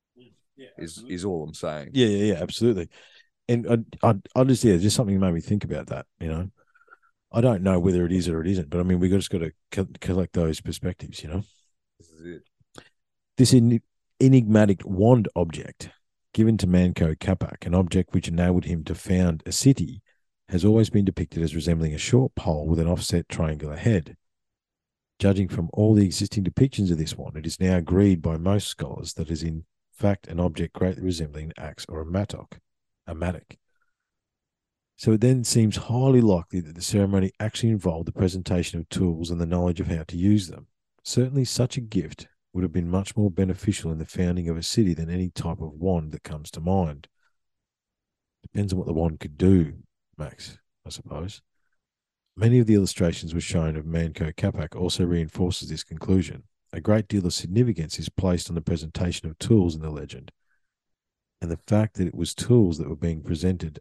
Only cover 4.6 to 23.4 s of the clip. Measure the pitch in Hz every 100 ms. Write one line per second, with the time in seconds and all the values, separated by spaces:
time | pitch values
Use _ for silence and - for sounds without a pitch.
4.6 | 117 85 104 - 101 98 92 85 - 104
5.6 | 76 76 60 64 - - 82 80 95 -
6.6 | _ _ _ - _ _ _ 110 123 98
7.6 | 95 92 92 87 87 92 85 80 82 92
8.6 | 73 87 90 90 90 98 - 90 80 -
9.6 | _ - 92 - - 92 87 90 80 78
10.6 | - 85 90 - 76 - 80 90 - _
11.6 | _ _ _ _ _ 80 85 82 _ _
12.6 | _ - - _ _ _ _ - 120 127
13.6 | 117 117 - _ _ - 131 131 107 107
14.6 | 104 90 - 92 113 127 95 90 85 73
15.6 | - - - _ _ _ _ - 110 107
16.6 | 90 90 90 - 80 76 - 95 - -
17.6 | 87 90 87 95 - 92 - 85 90 90
18.6 | 82 85 78 95 - 92 90 80 - -
19.6 | 139 135 85 - - _ _ _ - 90
20.6 | 101 110 107 104 95 - 80 82 80 80
21.6 | 78 82 80 76 - 120 127 - 87 76
22.6 | 78 82 82 82 - 85 - -